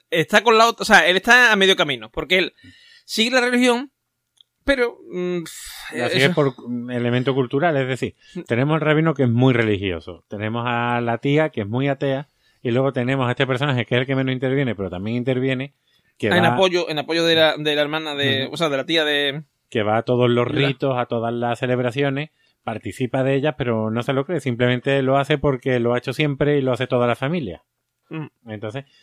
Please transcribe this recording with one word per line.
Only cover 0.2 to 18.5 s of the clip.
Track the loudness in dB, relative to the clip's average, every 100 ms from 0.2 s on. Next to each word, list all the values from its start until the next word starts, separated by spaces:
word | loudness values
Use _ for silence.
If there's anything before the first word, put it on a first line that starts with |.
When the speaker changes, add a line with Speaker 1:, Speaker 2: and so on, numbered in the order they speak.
| 2 4
Speaker 1:
con | 6 6
la | 4
otra, | 2
o | 4
sea, | 6 6
él | 2
está | 4 6 6
a | 6
medio | 4 4
camino, | 0 -4 -8
porque | -10 -2 0
él | 0 -6 -20 -20 -20 -20 -8
sigue | -2 0
la | 0
religión, | 2 2 2 2 -4 _ _ _ _ _ _ _
pero, | -2 0 -2 -4 -12
mm, | -6 -4 -4 -8 -14 -18 -18 -12 -6
Speaker 2:
Y |
así | -2 2
Speaker 1:
eso | 2
Speaker 2:
es | 2
por, | 0 -2 -8
mm, | -8 -6
elemento | -4 0 0 0
cultural, | 0 0 0 0 0
es | -2
decir, | -4 -6 -8 -16 -12
Speaker 1:
Mm. |
Speaker 2:
tenemos | -4 0 2 2
al |
rabino | 2 2 2
que | 2
es | 2
muy | 4 4
religioso, | 4 2 0 -2 -6 -8 -16 _
tenemos | -8 -6 -4 -4
a | -2 -2 -2
la | -2 -2
tía | 0 0 0
que | -4
es | -4
muy | -2 -2
atea, | -2 -2 -4 -6 _ _ _
y | -2
luego | 0 0
tenemos | 0 -2 0 -2
a |
este | 0 -2
personaje | 0 0 0 0
que | -2
es |
el | 0
que | -2
menos | -2
interviene, | -2 -2 0 -2 -4
pero | -6
también | -6 -4 -4
interviene, | -2 -2 -2 -4 -8 _ _ _ _ -6
que | 0
Speaker 1:
Ah, | 2
en |
Speaker 2:
va | 2
Speaker 1:
apoyo, | 2 2 0 -2
en | -4
apoyo | -2 0 2
de | 4
la, | 4 2
de | 0 0
la |
hermana | 0 -2 -6
de, | -2 0 0
Speaker 2:
Ujú. | -4